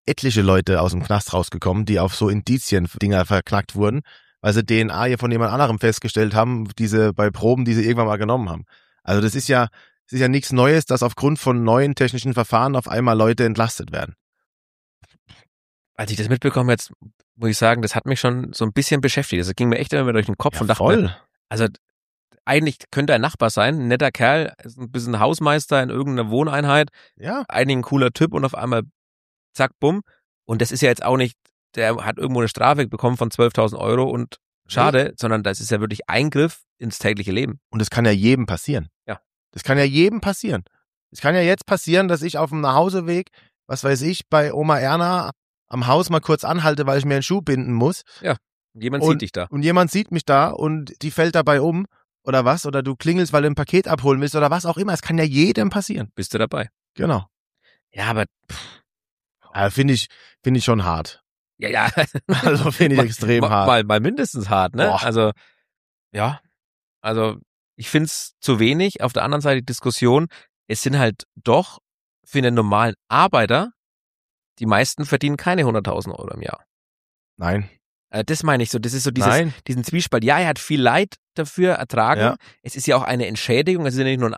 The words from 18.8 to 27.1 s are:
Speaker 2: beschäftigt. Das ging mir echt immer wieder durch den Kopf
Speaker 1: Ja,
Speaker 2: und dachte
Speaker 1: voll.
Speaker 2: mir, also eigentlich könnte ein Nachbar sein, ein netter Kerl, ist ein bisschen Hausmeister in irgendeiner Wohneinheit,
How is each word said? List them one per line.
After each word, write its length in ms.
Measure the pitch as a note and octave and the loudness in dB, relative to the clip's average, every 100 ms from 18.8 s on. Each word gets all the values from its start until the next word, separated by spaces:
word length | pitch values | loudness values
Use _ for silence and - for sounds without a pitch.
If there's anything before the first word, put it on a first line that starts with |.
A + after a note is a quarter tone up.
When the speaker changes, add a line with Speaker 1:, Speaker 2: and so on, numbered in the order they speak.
| C#3 C#3+ | 0 0
Speaker 2:
beschäftigt. 400 | C3+ - C#3+ F2 | 0 0 -2 -2
Das 140 | F2+ | -2
ging 140 | - A#2+ | 0 0
mir 100 | A#2 | 0
echt 140 | C#3+ | 0
immer 100 | D3 | -2
wieder 100 | B2+ | 0
durch 120 | A2+ G#2 | 0 0
den 100 | G2 | -2
Kopf 200 | - - | -2 0
Speaker 1:
Ja, 40 | |
Speaker 2:
und 40 | G#2+ | 0
dachte 100 | A2+ | 2
Speaker 1:
voll. 240 | A2 G#3+ | 2 2
Speaker 2:
mir, 140 | G2 - _ _ - | 0 -4 _ _ -10
also 180 | G#2+ A2+ - _ _ _ _ _ _ | -2 -2 -4 _ _ _ _ _ _
eigentlich 320 | - D3 D3+ - - | -2 0 0 -4 -6
könnte 240 | C#3+ D3 | -2 2
ein 60 | A#2+ | 2
Nachbar 300 | C#3 - A2+ | 0 0 0
sein, 300 | G#2 A2 D#3 | 2 0 0
ein 80 | A#2+ | 0
netter 220 | B2 C#3 | 0 0
Kerl, 420 | - B2 D#3 D#3 - | 2 2 2 -2 -8
ist 160 | - B2+ | -20 -16
ein 120 | B2 | -10
bisschen 280 | B2+ A#2 A2 | -8 -4 0
Hausmeister 640 | A2+ E3 D3+ D3+ - C#3+ | 0 0 0 0 0 0
in 80 | B2+ | 0
irgendeiner 400 | B2+ C#3 B2+ A2 | -2 -4 -2 0
Wohneinheit, 600 | A#2+ D#3 C#3 C#3+ D3 D3+ - - | 0 0 0 2 2 2 -4 -20